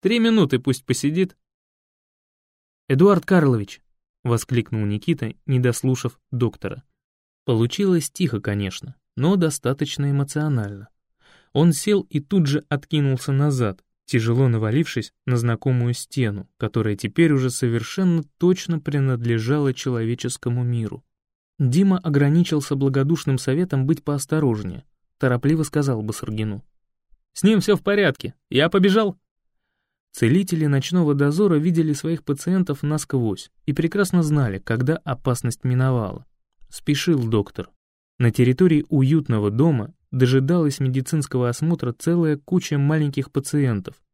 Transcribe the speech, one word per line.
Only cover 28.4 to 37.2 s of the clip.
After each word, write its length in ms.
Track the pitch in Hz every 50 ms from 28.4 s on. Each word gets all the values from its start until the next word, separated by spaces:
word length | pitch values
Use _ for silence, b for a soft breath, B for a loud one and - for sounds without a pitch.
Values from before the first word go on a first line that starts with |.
| _ _
я 180 | - 127 147 170
побежал!" 500 | - 196 180 202 190 220 220 202 185 _ _ _ _ _ _ _ _ _ _ _ _ _ _ _ _ _ _ _ _
Целители 540 | - - 113 127 185 196 185 - 160 156
ночного 480 | 147 143 135 135 - 165 180 170 147 143
дозора 400 | 139 143 143 147 165 208 202 170
видели 400 | 147 151 180 175 165 160 156 147
своих 280 | 139 - 160 165 160 -
пациентов 600 | - 147 139 - - 185 185 180 - 143 139 -
насквозь 680 | 143 151 151 - _ - 135 120 110 98 90 - - _ _ _
и 80 | - 143
прекрасно 500 | 139 160 165 - 202 202 185 - 180 165
знали, 360 | 151 151 147 139 117 95 98
когда 380 | - - 113 113 123 131 160
опасность 680 | - _ - 131 - - - 123 123 - 120 110 - _
миновала. 600 | 127 127 127 131 135 131 120 110 95 - - - _ _ _ _ _ _ _ - -
Спешил 580 | - - - - 147 143 - - 170 139